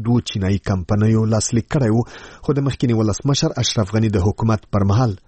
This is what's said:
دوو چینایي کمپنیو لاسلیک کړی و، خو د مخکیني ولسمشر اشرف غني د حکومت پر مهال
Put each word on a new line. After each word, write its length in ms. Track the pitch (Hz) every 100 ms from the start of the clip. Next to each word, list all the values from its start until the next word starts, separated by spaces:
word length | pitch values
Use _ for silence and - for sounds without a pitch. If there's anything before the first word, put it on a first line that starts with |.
دوو 160 | 113 120
چینایي 380 | - 110 95 98
کمپنیو 680 | - 95 87 104 107 110
لاسلیک 420 | 110 110 - 113 -
کړی 160 | 151 117
و، 100 | 113 117 - - -
خو 120 | -
د 80 | 139 139
مخکیني 240 | - 127
ولسمشر 560 | 110 110 120 139 139 160 123
اشرف 380 | 117 - 98
غني 140 | 110 110
د 140 | 101 95
حکومت 420 | - 110 110 -
پر 140 | 104
مهال 320 | 98 104 127 92